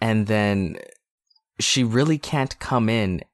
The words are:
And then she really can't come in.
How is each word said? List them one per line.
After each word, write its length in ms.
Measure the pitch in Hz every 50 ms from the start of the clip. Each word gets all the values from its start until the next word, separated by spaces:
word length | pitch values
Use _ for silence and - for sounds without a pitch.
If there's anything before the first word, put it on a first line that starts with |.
And 240 | 113 113 110 110 104 104
then 500 | 107 107 104 104 101 98 95 80 - - - - - - _ _ _ _ _ _ _ _ _ _ _ -
she 240 | - - - 139 123
really 340 | 113 110 123 143 160 156 147
can't 400 | - - - 147 131 135 - -
come 300 | - - 131 123 113 110
in. 320 | 117 113 104 92 90 82 - -